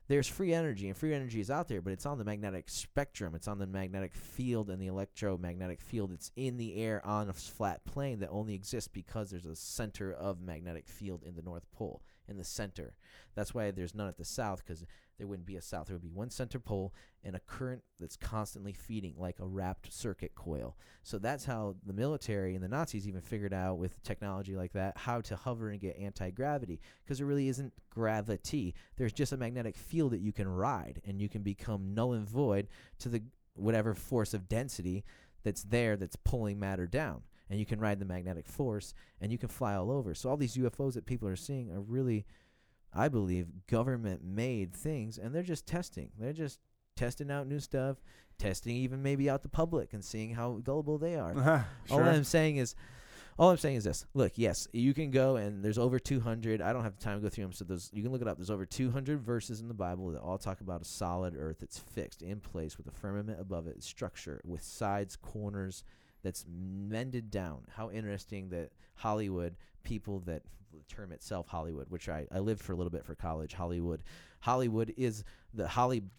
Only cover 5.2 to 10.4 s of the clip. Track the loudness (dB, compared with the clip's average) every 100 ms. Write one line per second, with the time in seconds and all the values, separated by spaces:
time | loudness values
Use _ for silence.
5.2 | 0 0 -2 -4 -4 -6 -4 -2 -2 -4
6.2 | -10 -4 -2 -2 -4 -2 0 0 0 0
7.2 | 0 -4 -8 -2 -2 -2 -6 -4 -2 -2
8.2 | -2 -2 -2 -4 -4 -4 -4 -8 -6 -4
9.2 | -4 -6 -8 -8 -8 -4 -6 -4 -6 -2
10.2 | -2 -2